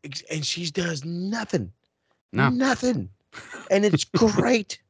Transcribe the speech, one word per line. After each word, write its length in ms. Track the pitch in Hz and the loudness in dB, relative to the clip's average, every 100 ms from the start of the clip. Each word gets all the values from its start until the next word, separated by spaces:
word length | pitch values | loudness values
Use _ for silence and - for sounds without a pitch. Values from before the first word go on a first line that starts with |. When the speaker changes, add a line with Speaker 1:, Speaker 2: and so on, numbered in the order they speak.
| 147 | -12
Speaker 1:
Ex-, 180 | 135 - | -14 -8
and 140 | 156 139 | -6 -4
she 240 | - 170 | -4 -6
does 320 | 151 170 156 151 | -4 -4 -4 -6
nothing. 680 | 170 190 226 220 175 95 _ _ _ _ _ _ | -6 -4 -6 -2 -4 -4 _ _ _ _ _ _
Speaker 2:
No. 180 | 107 262 | 2 2
Speaker 1:
Nothing. 600 | 247 262 240 254 202 90 _ _ - - - - | 4 0 2 0 -2 -4 _ _ -20 -18 -18 0
And 140 | 196 | 2
it's 200 | 208 156 | 4 2
Speaker 2:
<laughs> 120 | - - | 0 2
Speaker 1:
great. 680 | 226 202 240 247 202 - | 4 4 2 2 0 -14